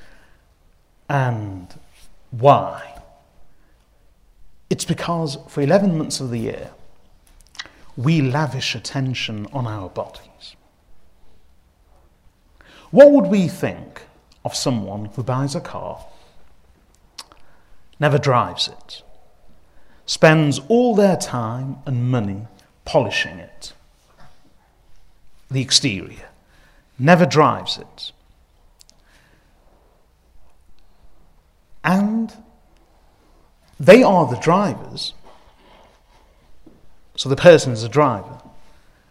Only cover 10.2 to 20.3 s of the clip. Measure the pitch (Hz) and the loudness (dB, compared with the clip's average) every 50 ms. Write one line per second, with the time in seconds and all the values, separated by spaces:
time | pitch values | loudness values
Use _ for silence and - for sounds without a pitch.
10.2 | - - _ - - - - _ _ _ _ _ _ _ - - - - - _ | -20 -20 _ -20 -20 -20 -20 _ _ _ _ _ _ _ -20 -20 -20 -20 -20 _
11.2 | - - - - - - - _ _ _ _ _ _ _ _ _ _ _ _ _ | -20 -20 -20 -20 -20 -20 -20 _ _ _ _ _ _ _ _ _ _ _ _ _
12.2 | _ - _ _ _ _ _ _ - - - - - - - 233 285 285 285 269 | _ -20 _ _ _ _ _ _ -20 -20 -20 -20 -12 2 8 10 10 10 10 6
13.2 | 185 175 214 202 175 139 - - 143 104 87 87 - - - - - - _ _ | 4 2 2 0 0 0 -2 -4 -6 -6 -6 -8 -16 -18 -20 -20 -20 -20 _ _
14.2 | _ _ _ _ - - - - - 147 123 110 95 95 101 104 104 104 - 135 | _ _ _ _ -12 -8 -8 -4 -4 -2 -2 -2 -4 -6 -8 -10 -10 -10 -8 -8
15.2 | 110 131 127 131 139 139 143 175 - - - - - - - - - - - - | -6 -4 -2 -2 -4 -4 -6 -8 -10 -10 -14 -12 -12 -12 -12 -14 -18 -20 -20 -20
16.2 | - _ _ - - - - - _ _ _ _ _ _ _ _ _ _ _ - | -20 _ _ -20 -20 -20 -20 -20 _ _ _ _ _ _ _ _ _ _ _ -20
17.2 | - _ - - - - - - _ _ - - - - - - 147 151 135 139 | -20 _ -20 -20 -20 -20 -20 -20 _ _ -20 -20 -20 -20 -6 -2 0 2 2 2
18.2 | - 139 127 120 101 90 - - - - - - - - - - - - - - | 2 2 2 2 0 -2 -4 -8 -8 -8 -8 -16 -20 -20 -20 -20 -20 -20 -20 -20
19.2 | - - _ _ - - - - - _ _ - - - - - - - - - | -20 -20 _ _ -20 -20 -20 -20 -20 _ _ -20 -20 -20 -20 -20 -12 -10 0 4
20.2 | 170 160 | 6 6